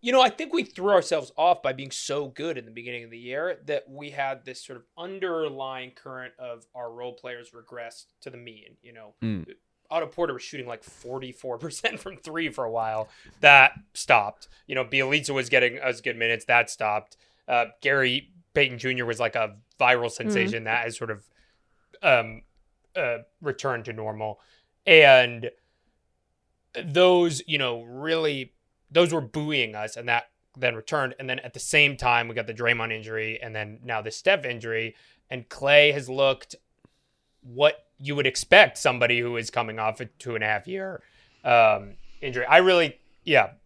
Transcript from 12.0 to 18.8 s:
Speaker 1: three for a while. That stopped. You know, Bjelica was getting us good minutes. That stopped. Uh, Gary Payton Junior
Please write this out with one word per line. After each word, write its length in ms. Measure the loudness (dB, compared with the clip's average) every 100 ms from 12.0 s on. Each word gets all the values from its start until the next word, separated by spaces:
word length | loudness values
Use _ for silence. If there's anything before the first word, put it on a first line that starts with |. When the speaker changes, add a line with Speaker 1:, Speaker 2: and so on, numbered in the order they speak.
| -16 -18
Speaker 1:
three 320 | -12 -8 -8
for 140 | -6 -6
a 60 |
while. 380 | -4 -4 -6 -8 _ -20 _
That 320 | 8 8 8 2 -20
stopped. 540 | -16 4 4 4 -8 -20 _ _
You 80 | -6
know, 80 |
Bjelica 460 | -4 -2 0 -2 -2
was 180 | -4 2
getting 280 | 2 2 -2
us 220 | -6 -4
good 160 | -6 -4
minutes. 280 | -2 -2 2
That 240 | 2 2
stopped. 440 | -4 -2 -2 -6 _ _ _ -4
Uh, 180 | -2 -2 _
Gary 500 | -2 0 0 -2 -8 _ _ 0
Payton 240 | 0
Junior 260 | -2